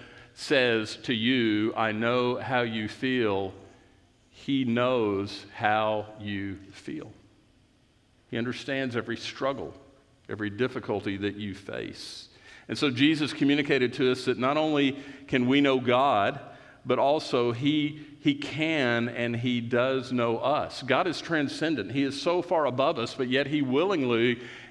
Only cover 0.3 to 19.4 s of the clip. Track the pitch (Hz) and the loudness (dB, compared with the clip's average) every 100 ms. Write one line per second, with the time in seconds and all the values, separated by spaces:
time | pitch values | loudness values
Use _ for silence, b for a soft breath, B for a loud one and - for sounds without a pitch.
0.3 | - - 139 123 113 107 - - 113 117 | -10 0 2 4 2 -2 -6 -4 0 2
1.3 | 131 110 107 110 113 110 107 117 123 123 | 2 4 2 0 0 0 0 0 2 0
2.3 | 113 101 127 120 110 107 - 131 127 107 | -2 -2 0 0 -2 -6 -4 -2 0 2
3.3 | 98 95 - - B B B B _ _ | 0 -4 -8 -20 B B B B _ _
4.3 | - - 139 123 120 123 127 104 98 101 | -12 -2 0 2 2 2 2 2 0 -4
5.3 | - - - 107 107 107 107 104 - 101 | -10 -14 -2 2 2 0 -2 -6 -10 -8
6.3 | 98 98 98 98 - - - 110 - _ | -6 -8 -10 -16 -18 -12 -12 -12 -20 _
7.3 | _ _ _ _ _ _ _ _ _ - | _ _ _ _ _ _ _ _ _ -8
8.3 | 117 123 117 - 135 131 120 110 113 - | -6 -4 -6 -6 -4 -2 -4 -4 -6 -8
9.3 | - 135 123 76 - - - _ _ - | -4 -4 -4 -8 -12 -20 -20 _ _ -10
10.3 | 104 104 104 127 123 - 101 104 98 101 | -6 -4 -2 -4 -4 -4 -4 -4 -2 -4
11.3 | 101 104 92 - 60 - - - - - | -4 -8 -10 -10 -10 -10 -12 -14 -16 -20
12.3 | B B B B 113 147 123 147 151 160 | B B B B -2 0 4 4 4 0
13.3 | - 143 143 143 139 120 139 127 127 127 | 2 2 4 2 2 2 2 2 2 0
14.3 | 107 127 156 156 147 135 135 B B B | 0 0 2 2 2 2 0 B B B
15.3 | 131 123 143 139 131 120 123 139 104 110 | 2 4 4 4 4 4 4 4 2 2
16.3 | 143 - B B B 127 123 135 156 - | -2 -10 B B B -2 2 4 2 0
17.3 | 127 120 117 143 151 147 - B B 151 | 0 0 0 2 2 0 -4 B B 0
18.3 | 143 - 147 160 156 123 117 120 120 120 | 0 -2 -2 0 2 2 2 0 -2 -2
19.3 | 117 | -2